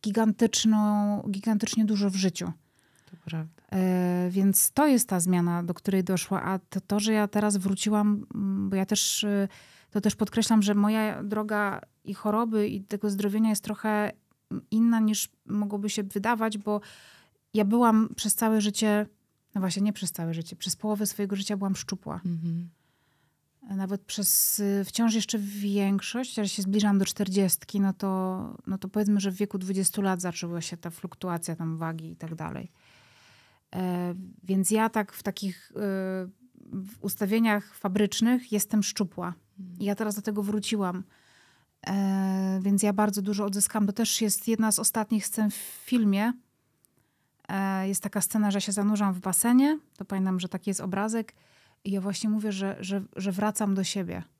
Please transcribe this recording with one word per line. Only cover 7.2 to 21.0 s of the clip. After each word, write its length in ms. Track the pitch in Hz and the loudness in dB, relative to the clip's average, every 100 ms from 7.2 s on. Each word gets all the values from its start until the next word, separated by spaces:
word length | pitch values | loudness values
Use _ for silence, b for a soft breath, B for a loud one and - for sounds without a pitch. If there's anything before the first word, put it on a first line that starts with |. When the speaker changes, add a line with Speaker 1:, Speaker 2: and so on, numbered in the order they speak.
| 208 | 2
Speaker 1:
teraz 280 | 208 214 202 | 2 2 2
wróciłam, 720 | 190 190 214 208 208 208 - | 0 0 2 4 4 2 -2
mm, 360 | - 196 196 196 | -4 -2 0 0
bo 60 | 190 | 0
ja 100 | 190 | 0
też, 380 | 214 - - | 0 0 0
y, 240 | 208 202 196 B B B B | 0 0 0 B B B B
to 100 | 208 | 0
też 160 | 208 - | 0 0
podkreślam, 460 | 214 - 220 220 | -2 0 4 4
że 120 | 202 | 4
moja 480 | 208 208 220 214 - | 4 4 2 0 -4
droga 580 | 202 208 214 208 208 - - _ | -4 -4 -2 0 -2 -4 -12 _
i 100 | - | -12
choroby, 540 | 196 214 214 233 220 208 | -4 0 0 0 0 0
i 120 | 196 | -4
tego 260 | 196 208 208 | -6 -4 -2
zdrowienia 400 | 196 202 214 220 | 0 0 2 2
jest 140 | 208 | 2
trochę, 480 | - 214 214 208 208 - _ _ _ | -4 -4 -2 0 -2 -6 _ _ _
mm, 140 | - - | -10 -2
inna, 300 | 220 233 226 | 4 4 6
niż 280 | 220 208 - _ - | 4 2 -4 _ -6
mogłoby 440 | 208 202 202 147 | -4 -2 -4 -4
się 120 | - | -4
wydawać, 560 | 196 202 208 233 220 208 | -4 -2 0 0 0 -2
bo 220 | 208 208 B B B B B _ _ | -2 -4 B B B B B _ _
ja 100 | 214 | 0
byłam 440 | 202 233 240 220 220 - | 4 6 6 6 2 -2
przez 180 | 214 | -2
całe 260 | - 220 220 | 0 2 2
życie, 460 | 208 202 220 208 208 _ _ _ _ | 2 0 2 2 0 _ _ _ _
no 60 | 202 | -2
właśnie 220 | 185 190 | -2 0
nie 100 | 202 | 0
przez 200 | 208 180 | 0 -6
całe 220 | - 165 | -4 -4
życie, 220 | 165 165 170 | -4 -8 -8
przez 200 | 180 170 | -6 -4
połowę 300 | 214 208 | -2 -2